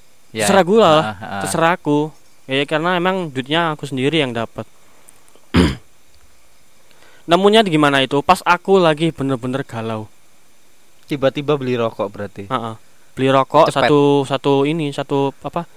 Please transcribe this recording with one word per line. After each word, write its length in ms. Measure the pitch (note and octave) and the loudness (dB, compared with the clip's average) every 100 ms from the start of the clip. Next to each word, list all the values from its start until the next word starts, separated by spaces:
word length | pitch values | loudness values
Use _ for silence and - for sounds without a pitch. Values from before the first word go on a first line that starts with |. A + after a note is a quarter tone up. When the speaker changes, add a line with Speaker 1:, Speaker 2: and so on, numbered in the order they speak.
| - - - | -20 -20 -14
Speaker 1:
Iya. 160 | G#3+ G#3 | -4 2
Speaker 2:
terserah 160 | G3 | 2
gua 160 | E3+ A3+ | 4 4
lah, 240 | F#3+ D#3 | 6 4
Speaker 1:
Heeh, 120 | G#2+ G2+ | 2 -6
heeh. 200 | A2 G2 | -10 -8
Speaker 2:
terserah 280 | G2 E3 E3 F3+ | -6 0 0 0
aku. 240 | D#3 D3 D3+ - - - - | 0 -2 -2 -8 -20 -20 -6
Ya, 160 | C3+ | -4
karena 320 | C#3+ D#3 E3+ | -2 -2 -2
emang 320 | F3+ F3+ F#3+ E3+ | -2 -2 -4 -6
duitnya 480 | C3 B2 D#3+ E3+ | -8 -4 -2 -2
aku 160 | D3+ C#3+ | -4 -8
sendiri 320 | C3+ C3 D#3+ | -4 -2 -2
yang 80 | C3+ | -4
dapat. 320 | A#2 A2 - A2 - - - - - - - - | -4 -8 -10 -14 -16 -20 -20 -20 -20 -20 -20 -4
<clears throat> 320 | - - B2+ - - - - - - - - - - - - - - - | 0 0 -2 -14 -20 -20 -20 -20 -20 -20 -20 -20 -20 -20 -20 -20 -16 -2
Nemunya 400 | F3 G3+ A3 G3+ | 2 4 4 2
di 80 | |
gimana 240 | D#3 D3 C#3 | 2 2 2
itu? 240 | C3 C#3+ | 0 -2
Pas 160 | C#3+ F3+ - | 2 0 2
aku 320 | F3 - G3 | -2 2 4
lagi 320 | E3+ D3 E3 | 4 2 -2
bener-bener 560 | - C3+ C3 B2+ C3 - | -2 -4 -4 -4 -6 -8
galau. 400 | A#2 A2+ A2 A2 - - - - - - - - - - | -8 -6 -8 -10 -18 -20 -20 -20 -20 -20 -20 -20 -20 -10
Speaker 1:
Tiba-tiba 480 | D3 C3+ D3 C#3+ D3 | -2 -2 -2 -2 -2
beli 160 | B2+ | -2
rokok 320 | B2 A#2 - G#2 | -2 -2 -4 -8
berarti? 400 | G2+ G2+ - G2+ | -6 -12 -12 -8
Speaker 2:
Heeh. 280 | C3 A2+ A2 - - - - | -6 -6 -12 -18 -20 -18 -4
Beli 160 | C3 | 2
rokok 320 | C3+ C3+ D3 D3+ | 2 2 4 4
Speaker 1:
Cepet. 240 | C#3 C3+ | 2 2
Speaker 2:
satu, 320 | D3 C#3+ C#3+ | 4 4 2
satu 300 | C3+ C3+ C#3+ C#3 | 0 -4 0 0
ini, 320 | C#3 E3 D3 | 0 -2 -6
satu 400 | C#3 C#3 C#3 C#3 - | -6 -4 -2 -2 -6
apa? 240 | C#3+ E3+ E3 | -10 -10 -10